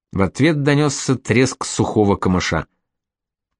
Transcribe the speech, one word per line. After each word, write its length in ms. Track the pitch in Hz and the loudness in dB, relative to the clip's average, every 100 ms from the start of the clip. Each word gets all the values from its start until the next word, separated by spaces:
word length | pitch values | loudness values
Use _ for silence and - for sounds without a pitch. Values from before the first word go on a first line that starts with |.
| _ | _
В 100 | 90 | -2
ответ 420 | 92 - 151 147 | -2 2 0 2
донёсся 520 | 139 143 147 - - 127 | 0 2 0 -2 -4 -4
треск 480 | - 113 131 - | 0 2 0 -2
сухого 520 | - - 110 107 101 95 | -8 -4 -2 2 2 2
камыша. 500 | 95 90 - 82 - _ _ _ _ _ _ _ _ _ | 0 0 0 -4 -6 _ _ _ _ _ _ _ _ _